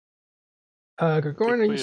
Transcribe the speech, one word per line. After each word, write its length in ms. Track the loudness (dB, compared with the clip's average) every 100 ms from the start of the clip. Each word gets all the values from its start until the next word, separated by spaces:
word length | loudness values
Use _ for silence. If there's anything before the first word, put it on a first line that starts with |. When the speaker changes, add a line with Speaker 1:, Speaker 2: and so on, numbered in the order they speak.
| _ _ _ _ _ _ _ _ _ -4
Speaker 1:
Uh, 220 | 0 0
Gregorian, 400 | -2 -2 0 2
Speaker 2:
I 20 |
think 0 |
Speaker 1:
are 20 |
you 60 | 0
Speaker 2:
we 60 |
have 40 | 0